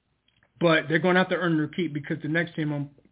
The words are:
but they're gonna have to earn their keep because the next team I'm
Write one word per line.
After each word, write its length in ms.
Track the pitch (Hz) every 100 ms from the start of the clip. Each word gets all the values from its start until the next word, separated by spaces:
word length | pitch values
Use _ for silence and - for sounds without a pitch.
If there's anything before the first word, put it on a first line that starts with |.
| _ _ _ _ _ _
but 280 | 170 160 151
they're 100 | 160
gonna 220 | 180 180
have 80 | 180
to 80 | 180
earn 200 | 175 160
their 120 | 151
keep 260 | 151 165
because 220 | 147 143 156
the 80 | 147
next 280 | 160 170 -
team 160 | 151
I'm 180 | 147 143 - _